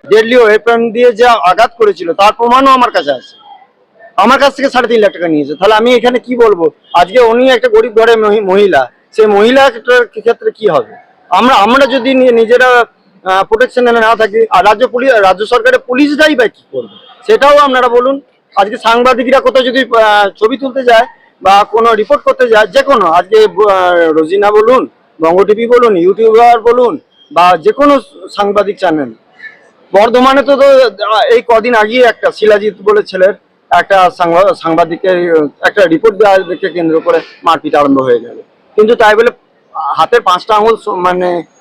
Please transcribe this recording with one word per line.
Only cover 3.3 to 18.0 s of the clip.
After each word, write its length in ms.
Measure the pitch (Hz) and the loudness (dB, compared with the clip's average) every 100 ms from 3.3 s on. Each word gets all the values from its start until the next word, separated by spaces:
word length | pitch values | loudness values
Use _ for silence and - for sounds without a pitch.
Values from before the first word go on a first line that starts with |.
| _ - - _ _ _ _ - - | _ -20 -20 _ _ _ _ -10 -2
আমার 240 | 208 262 | 0 2
কাছ 160 | 277 - | 0 -2
থেকে 140 | 262 | -4
সাড়ে 180 | 247 233 | -2 -2
তিন 120 | 226 | -2
লাখ 140 | 202 | -2
টাকা 140 | 185 170 | -4 -4
নিয়েছে। 280 | 151 139 151 | -4 -6 -4
তাহলে 200 | 196 214 | 0 0
আমি 200 | 233 247 | 0 0
এখানে 240 | 233 240 | 0 -4
কি 160 | 240 247 | -6 0
বলবো? 360 | 226 185 160 - _ | 0 0 -2 -6 _
আজকে 260 | 170 175 247 | -2 0 2
উনি 300 | 233 233 262 | 2 2 0
একটা 200 | 247 247 | 0 0
গরিব 280 | 214 233 214 | 0 0 0
ঘরের 180 | 226 226 | 2 2
মহি-, 260 | 214 208 | 0 -2
মহিলা, 480 | 196 196 202 147 131 - _ | 0 0 0 0 -2 -8 _
সেই 140 | - 214 | -2 0
মহিলাটার 840 | 202 220 269 277 226 240 247 233 | 2 2 2 2 0 -2 0 0
ক্ষেত্রে 440 | 220 226 233 220 | -4 -4 -4 -6
কি 160 | - 214 | -6 -2
হবে? 260 | 151 113 - _ _ _ | -2 -4 -12 _ _ _
আমরা, 260 | 185 240 247 | -2 2 2
আমরা 300 | 208 262 269 | 2 2 0
যদি 280 | 262 233 | -2 -2
নি-, 200 | 262 254 | 0 2
নিজেরা, 520 | 233 220 247 254 247 226 _ _ _ | 2 2 2 2 2 0 _ _ _
আহ, 200 | 185 190 | -4 -2
প্রোটেকশন 480 | 196 220 254 - 247 | -2 -2 -2 -2 0
না 240 | 233 220 226 | 2 0 0
থাকি, 300 | 220 214 220 | -2 0 0
আর 160 | - 208 | 2 2
রাজ্য 220 | 214 240 | 0 -2
পুলিশ, 240 | 240 269 | -2 0
রাজ্য 340 | 226 190 185 208 | 2 2 0 -2
সরকারের 340 | 240 233 254 | -2 0 -2
পুলিশরাই 560 | - 254 294 294 311 262 | -2 -2 -2 0 0 0
বা 120 | 220 | -2
কি 160 | - _ | -6 _
করবে? 420 | 135 113 - - - - | -12 -12 -16 -20 -12 -2
সেটাও 320 | 220 277 294 | 0 4 4
আপনারা 300 | 285 254 254 | 2 0 0
বলুন। 340 | 240 | 0